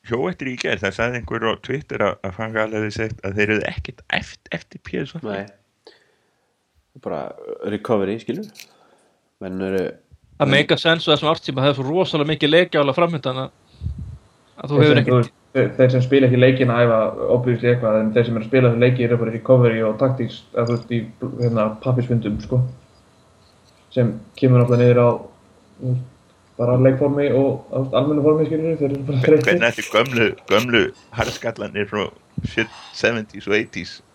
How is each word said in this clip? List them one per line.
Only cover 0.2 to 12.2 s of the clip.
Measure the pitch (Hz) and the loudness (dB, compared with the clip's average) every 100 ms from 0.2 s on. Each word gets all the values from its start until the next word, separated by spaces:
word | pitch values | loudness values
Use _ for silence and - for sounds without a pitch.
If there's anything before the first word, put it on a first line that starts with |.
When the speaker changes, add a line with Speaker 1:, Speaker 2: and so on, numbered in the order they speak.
| 170 | -4
Speaker 1:
eftir | 175 131 | -6 -10
í | 123 | -6
gær, | 139 107 | -6 -4
það | 98 - | -4 -4
sagði | 117 123 | -4 -4
einhver | - 113 113 | -8 -4 -4
á | 98 - | -4 -6
Twitter | 135 - 113 101 | -10 -8 -4 -2
að, | - | -2
að | 98 92 | -10 -8
Van | 113 | -6
Gaal | 110 110 | -2 -2
hefði | 110 107 | -2 -6
sagt | 110 110 - 98 | -6 -8 -6 -8
að | 101 | -2
þeir | 104 107 | 0 0
eru | - | -2
ekkert | - - - _ - | -8 -12 -16 _ -8
eft-, | - - - | -8 -18 -14
eftir | 165 - - - | -14 -12 -20 -12
P | 185 | -10
S | 151 165 | -8 -10
V. | 110 | -10
Speaker 2:
Nei. | 101 - _ _ _ - _ _ _ _ _ _ _ _ _ _ 135 | -10 -12 _ _ _ -20 _ _ _ _ _ _ _ _ _ _ -14
Bara | 104 78 64 - - - 95 | -10 -8 -10 -14 -14 -10 -6
recovery, | 104 - 110 95 113 | -6 -2 -2 -2 -6
skilur. | - 143 214 - - _ _ _ _ _ _ _ | -8 -10 -10 -20 -20 _ _ _ _ _ _ _
Menn | 95 92 95 | -12 -8 -4
eru | 95 87 - _ _ _ _ | -4 -4 -8 _ _ _ _
Speaker 3:
Það | 139 | 0
make | 143 147 | 2 2
a | 147 | 0
sense | 165 165 165 | 0 0 0
á | |
þessum | 147 151 | 0 0
árstíma, | 160 - 135 | -2 -4 -2
það | 139 | 0
er | 135 | 0
svo | 131 | -2
rosalega | 170 185 160 | -2 -2 -2